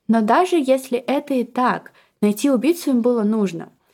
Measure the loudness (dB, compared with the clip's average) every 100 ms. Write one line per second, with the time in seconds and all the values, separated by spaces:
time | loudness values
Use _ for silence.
0 | -2 0 2 2 2 0 2 0 -2 -6
1 | -2 -4 -2 -4 -2 -2 -2 -2 -8 _
2 | _ -2 -2 0 0 2 0 -2 0 0
3 | 2 0 0 0 -2 -4 -14 _ _